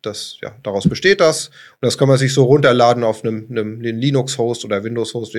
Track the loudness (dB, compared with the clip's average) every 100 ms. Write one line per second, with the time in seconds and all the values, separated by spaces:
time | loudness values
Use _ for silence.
0 | -12 -12 -14 -14 -16 -14 -8 -2 0 2
1 | 2 4 2 2 -6 -16 -20 _ -2 2
2 | 4 4 2 2 4 6 4 4 4 2
3 | 0 -2 -4 -8 -8 -8 -8 -8 -8 -4
4 | 0 0 -2 -4 -4 -4 -4 -6 -4 -6
5 | -6 -8 -8